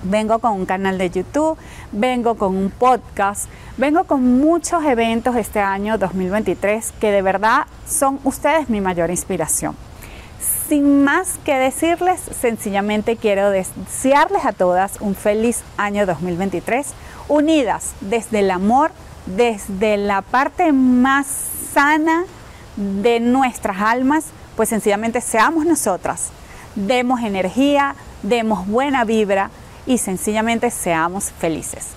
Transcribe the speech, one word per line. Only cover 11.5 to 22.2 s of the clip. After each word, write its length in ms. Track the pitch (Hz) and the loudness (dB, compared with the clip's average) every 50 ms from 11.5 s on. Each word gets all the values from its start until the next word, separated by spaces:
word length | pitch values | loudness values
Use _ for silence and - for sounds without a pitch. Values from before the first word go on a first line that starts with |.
| 294 | 0
decirles, 640 | 262 262 262 262 - - 330 339 339 349 359 370 330 - - - - | 2 2 0 0 0 0 0 0 2 2 0 0 0 -4 -12 -10 -2
sencillamente 800 | - 240 226 208 - 220 196 196 196 208 214 214 214 - 233 226 | -2 -2 -2 -2 -6 -4 -2 -2 0 0 0 0 0 0 -2 0
quiero 340 | - 220 202 196 196 202 | 0 0 2 2 2 2
desearles 920 | 196 190 185 - - - 185 - - - - 262 277 285 311 370 392 392 294 | 2 0 -2 -4 -8 -12 -12 -10 -10 -2 2 4 4 4 4 4 2 0 0
a 60 | 262 | 0
todas 480 | 208 - 185 180 180 180 190 202 - - | 0 2 2 2 4 2 2 0 -2 -6
un 160 | - 208 196 | -4 -4 -4
feliz 480 | - - 214 208 220 220 240 226 - - - - - | 0 0 0 0 2 2 0 0 -2 -6 -12 -6 -4
año 280 | 202 208 202 202 208 | -4 -2 0 0 0
dos 160 | 185 175 139 | 0 0 -2
mil 160 | 170 185 175 165 | -2 -4 -2 -2
veintitrés, 500 | 190 196 185 170 160 - 214 254 285 - - - - - - - - - | -2 -2 -2 -4 -2 -2 -2 -2 -2 -4 -12 -14 -16 -18 -18 -16 -4 0
unidas 680 | 285 302 285 311 320 311 262 202 170 160 - - - - | 2 2 4 4 4 4 4 2 -2 -4 -4 -10 -10 -10
desde 380 | - 196 214 233 208 - 226 208 | -6 -2 -2 -2 -2 0 0 2
el 120 | 196 190 | 2 2
amor, 400 | 185 180 190 208 233 269 302 330 - - - - - - - | 2 2 2 4 4 4 4 2 0 -6 -20 -20 -20 -16 -12
desde 720 | - 185 196 240 240 226 202 - - 196 185 214 214 208 202 | -10 0 2 2 2 2 -2 -6 -8 -4 0 0 2 2 2
la 240 | 202 202 202 196 | 0 0 0 0
parte 500 | 196 - - 247 277 311 - - 359 330 | -2 0 0 0 0 0 0 2 2 4
más 560 | 285 269 262 254 247 247 247 262 269 277 285 - - - - - - - - - - | 4 4 4 4 6 4 4 4 4 2 2 -2 -6 -8 -8 -8 -8 -10 -10 -2 0
sana 520 | 302 277 285 302 311 302 330 320 330 | 2 4 4 4 4 4 2 2 2